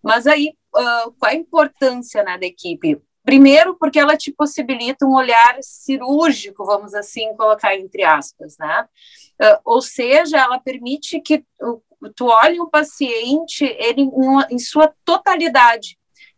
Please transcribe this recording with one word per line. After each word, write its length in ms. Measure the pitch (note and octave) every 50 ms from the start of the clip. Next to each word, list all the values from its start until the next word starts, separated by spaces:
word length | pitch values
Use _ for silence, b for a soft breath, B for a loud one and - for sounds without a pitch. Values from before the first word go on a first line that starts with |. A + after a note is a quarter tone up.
Mas 260 | - G#3+ A3+ B3 A#3+
aí, 260 | C#4+ D4+ D4 D4 D#4 - _ _ _ -
ah, 340 | - B3 A#3 A#3+ A#3 A#3 A#3 _ _
qual 120 | - G#3+
a 40 | C4+
importância, 880 | D#4+ D#4+ _ - - D4+ D4 _ _ C#4 C4 B3 B3 A#3+ - - G#3+ G#3
né, 140 | F#3+ F3+
da 80 | F3+ F#3
equipe? 560 | F4+ _ _ - F4 - - - D#4+ D4 - _ _ _ _ _
Primeiro, 520 | - C#4 C4+ C#4 C4+ C#4 D#4 E4+ F#4 F4+
porque 220 | _ D#4 D4 - D4+
ela 180 | C#4+ D4 D4+
te 140 | D4+ - C#4+
possibilita 760 | - - D4 D4 - - C4 A#3+ C4 A#3 A#3 A#3+ C#4 _ C#4
um 80 | C4+ C4
olhar 440 | C4 C4 A#3+ A#3 A3+ A#3 B3 B3 C4+
cirúrgico, 1040 | - - - - - - C4+ C4 B3+ C4 C#4+ D4+ E4 D#4+ C4+ - - G3+ G3 - G3
vamos 280 | F#3+ G#3 G3+ G#3 G3 G3
assim 400 | G#3 G3+ - - A3+ A3 A3 G#3+
colocar 400 | G#3+ A3 G#3+ G#3+ G#3+ - G3+ G3
entre 280 | G3 F#3+ F#3+ - G3+ F#3
aspas, 540 | D#3+ D#3 C#3+ - - _ _ D#3 D3+ -
né? 300 | _ D#3 D3+ E3 G3+ A3+ _ b b b b b b b b b -
Ah, 200 | G#3+ G#3+ G#3 G#3+ _
ou 160 | - A3+ C4
seja, 560 | B3+ - - - A#3+ B3 C4+ D#4 E4+ D4+ D#4
ela 220 | D4+ C4 C4+ B3+ B3+
permite 600 | _ C4 B3 A#3+ A#3+ B3 C#4 D4 - - E4+ D4+
que 240 | - - D4+ C#4+ _ _ _ _
tu, 240 | - A#3 A#3 A3+ _ _ _ _ G3 G#3+ _
tu 100 | - B3
olhe 320 | A#3+ A#3 - C4 D#4 E4+ F4
o 100 | E4+ D#4
paciente, 960 | - D4+ D4+ D4 - - C#4+ B3 A#3 A3+ A3+ B3 C#4 D#4 E4 - - - D4 B3+ - -
ele 220 | G#3+ A#3 A#3+ C4+
em 80 | C#4 C4
uma, 360 | - C4 C4 C4 C4+ C4+ C4+ -
em 100 | B3 B3
sua 340 | A#3+ - - D4+ D#4 D#4 _ _ _
totalidade, 960 | - E4+ F#4+ _ G4+ F#4 D#4+ E4+ D#4 B3 C4 A#3+ A#3+ A3+ A3+ - - _ _ _ _ b b b b b